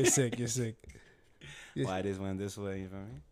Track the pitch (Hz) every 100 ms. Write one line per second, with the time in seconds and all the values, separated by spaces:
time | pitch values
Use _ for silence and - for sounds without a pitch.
0 | 123 131 123 117 117 120 113 110 - -
1 | - - _ _ 143 - - - 95 92
2 | 98 95 98 95 101 101 101 95 95 98
3 | 98 131 -